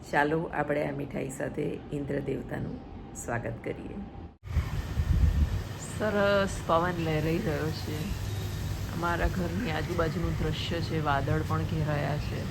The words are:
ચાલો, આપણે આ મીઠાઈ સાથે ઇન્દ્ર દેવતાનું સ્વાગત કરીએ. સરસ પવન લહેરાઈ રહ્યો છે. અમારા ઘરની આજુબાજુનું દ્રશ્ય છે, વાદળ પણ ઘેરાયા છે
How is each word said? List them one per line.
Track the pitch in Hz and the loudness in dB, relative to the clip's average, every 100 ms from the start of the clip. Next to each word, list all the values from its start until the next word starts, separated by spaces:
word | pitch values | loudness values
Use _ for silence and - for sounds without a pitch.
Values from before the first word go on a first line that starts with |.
| - | 0
ચાલો, | 156 147 160 170 | 2 2 2 -2
આપણે | - 147 190 147 | -2 0 0 0
આ | |
મીઠાઈ | 139 143 147 139 | -2 -6 -4 -6
સાથે | 135 139 - 147 - - | -4 -6 -2 -4 -4 -6
ઇન્દ્ર | 147 139 139 | -6 -2 -4
દેવતાનું | 135 135 123 139 135 - - - - - | -2 -4 -4 -6 -6 -8 -10 -14 -12 -12
સ્વાગત | - 120 113 117 | -6 -4 -4 -6
કરીએ. | - 117 - - 202 - - - - - - - - - - - - - - - - - - - | -6 -8 -8 -10 -10 -12 -14 -14 -2 -2 0 -4 -4 -2 2 6 6 6 4 2 -4 -8 -8 -2
સરસ | 214 208 202 202 196 - - | 0 4 4 6 4 0 2
પવન | 165 175 175 | 4 4 0
લહેરાઈ | 165 156 156 170 | 0 2 2 2
રહ્યો | 214 147 151 | 2 0 0
છે. | 156 - 151 185 - - - - - - - - 165 | -2 -2 -2 -2 -2 -2 -2 -2 -2 -2 -2 -2 0
અમારા | 170 170 170 | 0 2 2
ઘરની | 185 175 170 226 | 2 0 0 0
આજુબાજુનું | 156 156 160 160 160 165 156 | 0 0 2 2 2 0 2
દ્રશ્ય | 151 156 - 170 | 0 0 0 0
છે, | 160 160 | 0 0
વાદળ | 151 139 143 156 151 | 2 2 4 2 2
પણ | 156 | 0
ઘેરાયા | 160 160 151 147 147 151 | 2 2 2 2 0 0
છે | - - - | 0 -2 -4